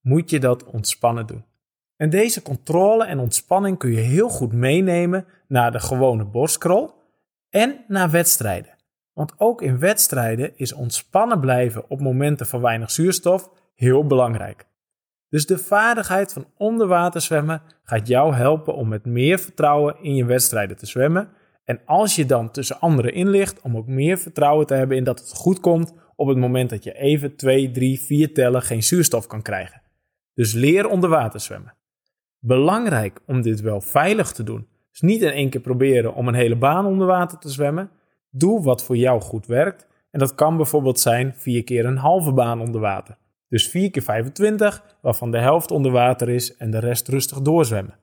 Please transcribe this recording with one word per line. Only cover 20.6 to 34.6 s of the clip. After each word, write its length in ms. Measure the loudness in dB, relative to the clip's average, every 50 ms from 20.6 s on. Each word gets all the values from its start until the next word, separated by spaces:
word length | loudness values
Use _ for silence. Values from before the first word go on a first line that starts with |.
| -4 -4 -6
te 100 | -12 -16
zwemmen. 460 | -10 -2 0 2 2 2 0 -2 -4 _ _ _ _ _ _ _
En 160 | -6 -6 -6 _
als 320 | 0 2 2 2 2 0
je 100 | 0 2
dan 240 | 2 2 0 0 -4
tussen 300 | _ -8 -8 -8 -6 -2
anderen 340 | 0 2 2 2 2 0 -2
in 140 | 0 0 2
ligt, 320 | 2 2 0 0 -6 -10
om 160 | _ -6 -6
ook 100 | -6 -6
meer 320 | -4 -4 0 0 0 0 -2
vertrouwen 480 | -4 -8 -2 0 2 4 4 2 2
te 80 | 2 0
hebben 220 | 0 0 0 0
in 80 | 0 0
dat 140 | -2 -4 -4
het 140 | -8 -18 -16
goed 280 | -2 0 0 0 2
komt 340 | 2 2 2 2 0 -4 -8 _ _ _ _
op 100 | _ 0
het 100 | 0 2
moment 340 | 2 0 0 0 -2 -2 -2
dat 140 | -6 -8 -10
je 80 | -12 -10
even 440 | -2 0 2 2 2 0 -6 -10
twee, 340 | _ 0 2 2 2 2 0
drie, 300 | -2 -2 0 0 0 -2
vier 340 | -4 -2 2 2 2 2 2
tellen 280 | 0 2 2 2 0 -2
geen 200 | -2 -4 -2 0
zuurstof 440 | 0 2 2 2 2 0 -2 -4
kan 160 | -4 -12 -10 -8
krijgen. 400 | -6 -8 -8 -8 -10 _ -20 _ _ _ _ _ _ _ _ _ _ _
Dus 180 | -2 -2 0 0
leer 360 | 2 4 4 4 4 2 2
onder 220 | 0 0 2 2
water 300 | 2 2 0 -2 -6 -10
zwemmen. 340 | -12 -12 -14 -16 -16 -20 _ _ _ _ _ _ _ _ _ _ _ _ _ _
Belangrijk 840 | -2 2 2 4 4 4 2 2 0 0 0 0 -2 -2 -6 -12 _
om 160 | -4 -4 -2 0
dit 180 | 0 -2 -2
wel 200 | -2 -4 -4 -4
veilig 520 | -6 -2 0 2 2 2 2 0 -2 -4 -4
te 100 | -10 -10
doen. 260 | -8 -8 -10